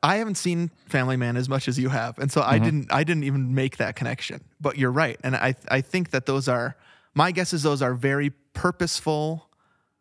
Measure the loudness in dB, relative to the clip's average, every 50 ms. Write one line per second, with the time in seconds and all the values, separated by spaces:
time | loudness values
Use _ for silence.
0 | 2 4 4 2 0 -2 -4 -2 -2 0 0 0 0 -2 -4 _ _ -2 0 0
1 | 2 2 0 0 0 0 0 0 0 0 -2 -2 -2 -2 -2 0 0 0 0 -2
2 | -4 -4 -4 -4 -2 0 2 2 4 4 4 4 4 4 2 0 0 0 0 2
3 | 2 2 0 0 0 0 0 0 0 0 2 2 0 0 -2 -4 -4 -4 -4 -4
4 | -4 -4 -4 -6 -8 -10 -12 -12 -16 _ _ -4 -4 -2 0 0 0 2 2 2
5 | 0 0 -2 -4 -4 -2 0 0 0 0 -2 -2 -4 -2 0 0 0 0 -2 -2
6 | -2 0 -2 -2 0 0 0 0 0 0 0 0 0 -4 -6 _ _ -20 -20 _
7 | _ _ 0 2 2 2 2 -2 -2 -2 -2 0 0 0 2 2 0 0 0 0
8 | 0 0 0 0 0 -2 -4 _ _ _ -6 -2 -2 -2 0 -2 -2 -4 -4 -4
9 | -2 -2 -2 -2 -2 -4 -4 -6 -10 _ _ _ _ _ _ _ _ _ _ _